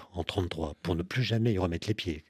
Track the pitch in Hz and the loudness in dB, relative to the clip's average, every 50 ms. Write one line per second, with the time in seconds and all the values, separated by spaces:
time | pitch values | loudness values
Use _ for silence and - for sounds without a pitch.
0 | - - - 87 82 - - - 92 85 - 82 82 76 69 - - - 90 82 | -16 -8 -6 -4 -4 -2 0 0 0 0 -2 -2 -4 -4 -4 -4 -2 0 0 0
1 | 87 92 - 127 127 101 117 113 113 120 110 92 92 90 85 82 - - 107 - | 0 0 0 0 0 2 2 2 4 4 4 4 2 2 0 0 0 -2 -2 -2
2 | - 90 78 73 - _ | -2 -4 -4 -4 -8 _